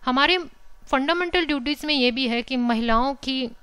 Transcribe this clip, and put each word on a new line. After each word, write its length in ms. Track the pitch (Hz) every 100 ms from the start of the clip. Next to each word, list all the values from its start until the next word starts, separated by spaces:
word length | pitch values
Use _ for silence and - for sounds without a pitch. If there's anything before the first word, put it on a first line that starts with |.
| -
हमारे 320 | 254 294 370 311 - - - -
फंडामेंटल 580 | 277 277 349 359 359 320
ड्यूटीज 400 | 285 254 294 302
में 80 |
ये 180 | 294 247
भी 160 | 240 262
है 140 | 233
कि 140 | 240 262
महिलाओं 560 | 240 233 233 226 262
की 360 | 277 - 262 247 -